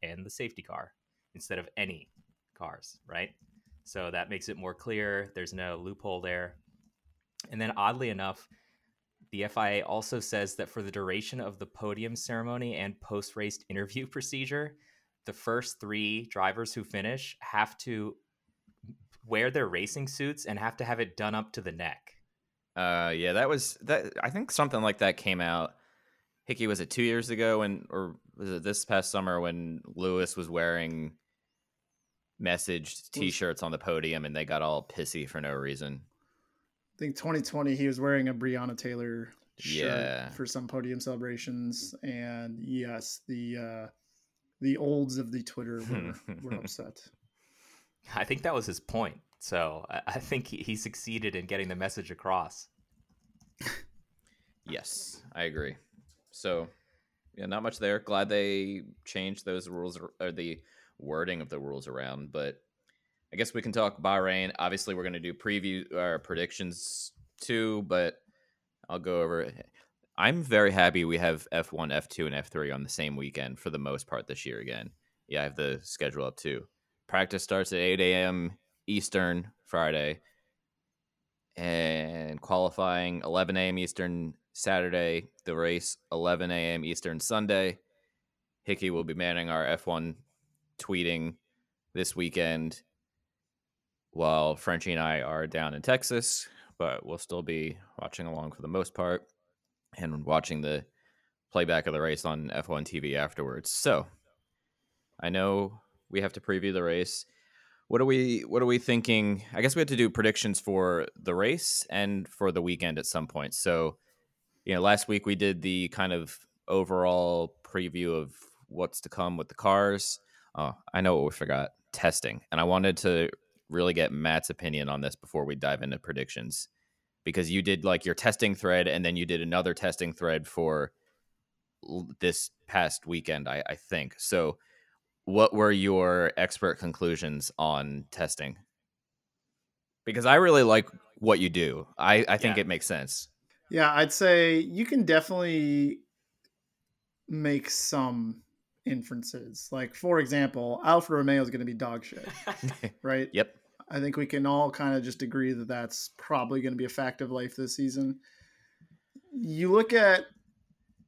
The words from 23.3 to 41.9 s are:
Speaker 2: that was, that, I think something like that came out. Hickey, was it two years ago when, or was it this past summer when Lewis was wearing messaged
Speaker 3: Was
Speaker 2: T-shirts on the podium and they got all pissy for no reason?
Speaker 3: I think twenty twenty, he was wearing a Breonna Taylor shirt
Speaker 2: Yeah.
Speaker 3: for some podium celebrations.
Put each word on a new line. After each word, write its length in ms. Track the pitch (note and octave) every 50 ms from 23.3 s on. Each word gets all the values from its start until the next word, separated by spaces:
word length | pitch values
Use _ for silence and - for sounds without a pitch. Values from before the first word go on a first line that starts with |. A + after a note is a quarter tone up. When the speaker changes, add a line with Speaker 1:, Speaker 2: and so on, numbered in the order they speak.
Speaker 2:
that 160 | F2 G#2+ C3 C#3
was, 280 | D3+ C3+ C3+ - - -
that, 300 | - - D#3 - - - - -
I 80 | - B2+
think 220 | C#3+ G3+ B3+ -
something 280 | - - D3 C#3 C3 A2
like 180 | A2 G#2+ G2+ -
that 180 | G#2+ G2 -
came 240 | - - G2+ F#2 F2
out. 340 | F2 E2+ E2+ E2+ E2 - - _ _ _ _ _ _ _ _ _ _ _ _ _ _
Hickey, 240 | - B2 A2 A2+ G#2+
was 100 | G#2 F2+
it 120 | E2+ -
two 120 | - B2
years 260 | A#2+ A#2 A#2 A#2 A2+ B2
ago 300 | A#2 G#2+ A2+ A2+ A2 G#2+
when, 280 | G#2+ G2+ G2+ - - -
or 240 | - F#2+ F#2+ F2 C#2+ - _ _ _
was 120 | - G2 F#2+
it 120 | F#2 E2+
this 220 | D#2+ G2+ G#2 - -
past 260 | - G#2+ F#2+ F#2 -
summer 300 | - G2 F#2+ F#2 F2+ F2
when 420 | F2 E2+ E2+ E2+ E2+ E2 E2 - - - -
Lewis 400 | E2+ F#2 F#2 F2+ F#2 F2+ F2 -
was 120 | F#2 E2+ D#2+
wearing 640 | E2+ E2+ E2+ E2+ E2+ E2+ E2 E2 E2 D#2+ D#2 D#2 - _ _ _ _ _ _ _ _ _ _ _ _ _ _ _ _ _ _ _ _ _ _ _ _ -
messaged 600 | - F2+ F2 F2 - - F2 E2 D2+ - - -
Speaker 3:
Was 60 | - -
Speaker 2:
T-shirts 540 | - - G2 F#2 - - F#2+ E2+ D#2+ - F2+
on 80 | D#2+
the 60 | D#2+ D#2
podium 460 | - F#2 E2 D#2+ D#2 D#2+ D#2+ D#2+ D2+
and 100 | D2 D2
they 100 | D2+ D#2
got 180 | D2 D#2 D2+
all 240 | D#2 D#2 D2+ D2 -
pissy 420 | - - - D#2 - - D#2+ C#2+ C2+
for 120 | - D#2+
no 120 | D2 C#2+
reason? 500 | C#2+ C#2 C#2 C#2 C#2 C2+ D2 C#2+ C#2 C2+ - _ _ _ _ _ _ _ _ _ _ _ _ _ _ _ _ _ _
Speaker 3:
I 40 | _
think 180 | D3+ D3 C3+
twenty 260 | - - E3 E3 D3+
twenty, 320 | C3 - - D3+ C#3+ C#3+ C3
he 140 | C#3 C#3 C#3
was 120 | C3 B2+
wearing 280 | C3+ C#3+ C#3+ C3+ C3 C3
a 60 | B2
Breonna 420 | A2+ B2 B2+ B2+ B2 B2 B2 A#2
Taylor 560 | A#2 - B2 B2 A#2+ A#2+ A#2 A#2 A#2 A#2 - - _ _ _ _ -
shirt 280 | - - D2+ D2+ D2
Speaker 2:
Yeah. 440 | C#2 C2+ C2+ C2 C2 B1+ B1+ B1+ B1+
Speaker 3:
for 160 | - - C3
some 220 | A#2 - C3 B2 A#2
podium 320 | - C3 A#2+ B2 B2+ B2
celebrations. 920 | - C3 B2+ A#2 B2 B2 A#2+ A#2 - C3 B2 A#2+ A#2+ A#2+ A#2 - - -